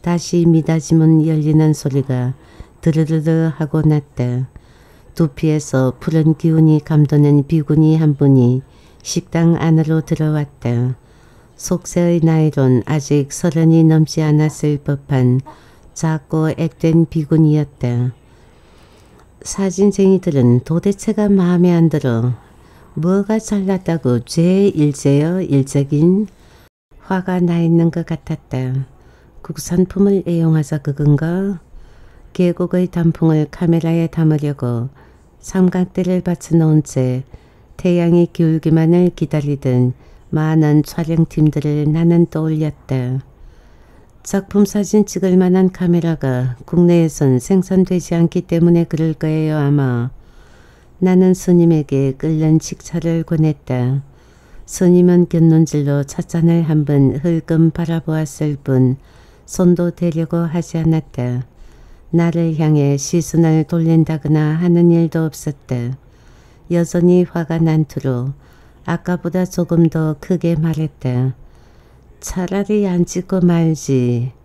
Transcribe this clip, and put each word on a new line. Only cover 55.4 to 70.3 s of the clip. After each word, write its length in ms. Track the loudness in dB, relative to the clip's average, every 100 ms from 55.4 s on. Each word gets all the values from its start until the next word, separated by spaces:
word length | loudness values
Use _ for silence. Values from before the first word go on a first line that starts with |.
| 4 4 2 0 -2 -2
찻잔을 580 | -4 -8 -6 0 2 2
한번 580 | 0 0 0 2 2 0
흘금 480 | -2 -4 -2 2 2
바라보았을 840 | 0 -6 -6 -4 -6 -6 -6 -6 -6
뿐 320 | -2 2 2 -2 -10 -20 -20 -20 -14
손도 460 | 0 2 2 -2
대려고 460 | -4 -4 -4 -4 -4
하지 380 | -4 -6 -6 -2
않았다. 720 | 0 -2 -4 -8 -6 -6 -10 _ -20 -20 -20 -20 -4
나를 480 | -2 0 -2 -2 0
향해 380 | 0 2 2 -2
시선을 680 | -2 -4 -2 0 2 0
돌린다거나 880 | 0 -2 2 2 0 -4 -2 0 0 -2
하는 340 | 0 2 4
일도 340 | 2 0 -2
없었다. 720 | -6 -6 -12 -12 -8 -6 -6 -10 _ _ -20 -20 _ -20 -4
여전히 500 | -2 -2 0 4 4
화가 360 | 2 -4 -4 -2
난 260 | 0 0
투로 480 | -2 -4 -4 -4 -6 -10 -18 -20 -20 _
아까보다 600 | -8 -6 -4 -6 -4 -4
조금 440 | -4 -4 -2 2 2
더 280 | 0 -4 -6
크게 380 | -4